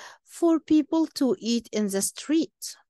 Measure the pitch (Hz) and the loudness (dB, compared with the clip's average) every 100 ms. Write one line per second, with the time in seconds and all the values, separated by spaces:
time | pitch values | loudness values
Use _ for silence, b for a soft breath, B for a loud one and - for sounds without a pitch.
0 | B B _ - 339 320 - 311 285 330 | B B _ 0 2 2 2 2 2 0
1 | 311 - 262 - 220 233 - 214 208 196 | 0 0 0 0 -2 -2 -2 -4 -2 -2
2 | - - - 320 - - - - | -4 -8 -2 0 0 -8 -16 -16